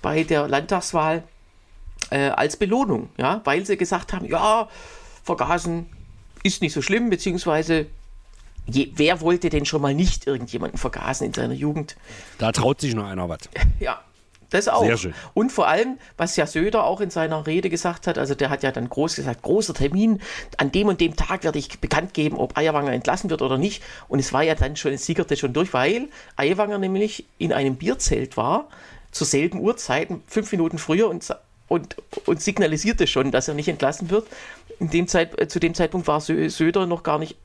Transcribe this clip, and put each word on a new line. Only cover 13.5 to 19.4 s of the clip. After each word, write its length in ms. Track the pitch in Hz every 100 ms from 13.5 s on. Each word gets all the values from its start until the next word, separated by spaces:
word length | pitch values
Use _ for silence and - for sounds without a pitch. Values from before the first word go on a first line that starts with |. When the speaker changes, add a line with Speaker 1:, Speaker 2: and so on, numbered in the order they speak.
| - - -
Speaker 1:
Ja, 220 | - - - _ _ - _
das 160 | 277 -
auch. 160 | -
Speaker 2:
Sehr 140 | - 113
schön. 160 | 87 - - -
Speaker 1:
Und 160 | 240
vor 160 | - 160
allem, 320 | 165 247 262 - -
was 180 | 170 -
ja 120 | 147
Söder 360 | 156 190 220
auch 180 | 120 190
in 100 | 196
seiner 340 | 170 160 160 151
Rede 240 | 165 185
gesagt 380 | 170 180 170 -
hat, 100 | 165
also 160 | 135
der 160 | 139 135
hat 140 | 139
ja 80 | 135
dann 180 | 127 120
groß 260 | - 160 -
gesagt, 280 | 139 117